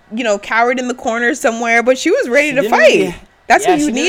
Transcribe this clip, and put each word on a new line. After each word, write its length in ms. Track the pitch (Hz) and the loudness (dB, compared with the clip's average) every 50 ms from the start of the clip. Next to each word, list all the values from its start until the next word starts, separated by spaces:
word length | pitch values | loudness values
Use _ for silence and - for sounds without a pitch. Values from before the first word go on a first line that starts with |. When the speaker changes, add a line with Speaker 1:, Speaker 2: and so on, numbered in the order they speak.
| _ _ | _ _
Speaker 1:
you 120 | 208 226 262 | -8 -4 -2
know, 140 | 226 202 202 | -2 -2 -2
cowered 380 | 208 - 240 220 233 240 262 254 | -4 -4 -2 0 0 0 0 -2
in 80 | 254 247 | -4 -6
the 60 | 247 | -8
corner 380 | 247 - 262 220 233 240 240 302 | -6 -6 -6 -4 -2 -2 -2 -2
somewhere, 460 | - - 247 226 226 240 233 233 233 233 | 0 -2 -2 -2 -2 -2 0 0 2 2
but 140 | 240 262 254 | 2 0 0
she 100 | - 320 | 0 0
was 160 | 392 571 480 269 | 0 0 0 0
ready 220 | 233 285 294 302 | 0 0 0 2
Speaker 2:
She 60 | 269 | 0
Speaker 1:
to 60 | - - | -2 0
Speaker 2:
didn't 80 | 220 - - | 0 2 4
Speaker 1:
fight. 140 | 640 587 | 4 4
Speaker 2:
really, 240 | 247 190 190 180 170 - - - _ _ _ - | 4 4 0 -2 -4 -10 -16 -20 _ _ _ 0
Speaker 1:
That's 160 | 233 - 415 | 0 2 2
Speaker 2:
yeah, 60 | 403 | 2
Speaker 1:
what 80 | 359 294 | 2 2
you 60 | 294 | 0
Speaker 2:
she 60 | 294 | 0
Speaker 1:
need 120 | 220 254 302 | -2 -2 0